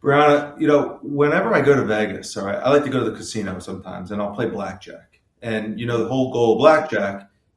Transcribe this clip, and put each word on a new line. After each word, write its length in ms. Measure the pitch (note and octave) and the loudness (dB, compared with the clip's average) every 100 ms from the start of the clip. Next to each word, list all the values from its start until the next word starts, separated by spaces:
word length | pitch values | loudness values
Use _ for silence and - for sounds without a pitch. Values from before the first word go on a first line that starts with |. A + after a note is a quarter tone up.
Brianna, 560 | D3 C#3+ D3 D3 - - | 2 4 6 4 0 -2
you 80 | D#3 | 2
know, 320 | D3 B2+ - | 2 2 -8
whenever 520 | - C#3+ D3 E3 F#3+ | -8 0 2 2 2
I 60 | F#3 | 2
go 160 | C3 C3+ | 4 4
to 80 | |
Vegas, 500 | G#2 G#2+ G#2 F#2 - - | 2 0 -2 -6 -10 -8
all 100 | G2 | -6
right, 100 | G2+ | -4
I 140 | B2 | 2
like 140 | D3 | 2
to 60 | C#3 | 2
go 140 | B2+ | -2
to 60 | A2 | -2
the 60 | G#2 | -6
casino 420 | - A2+ G2 F2+ | -10 -8 -8 -8
sometimes, 520 | - F#2 F#2 F#2 F#2 | -10 -12 -12 -14 -10
and 120 | G#2 | -6
I'll 120 | G2+ | -6
play 120 | - A2 | -4 -4
blackjack. 760 | G2 F#2+ G2 - - _ _ _ _ | -4 -8 -10 -16 -20 _ _ _ _
And, 360 | A#2 A2 G#2+ G#2 | -6 -6 -6 -6
you 60 | A#2+ | -4
know, 120 | A#2 | -2
the 60 | - | -2
whole 240 | C3 B2+ | 0 -2
goal 220 | A#2+ A#2 | 2 4
of 40 | A2 | 6
blackjack 720 | D3 D#3 - G#2+ G2 G2 - _ _ | 6 6 2 -2 -4 -6 -14 _ _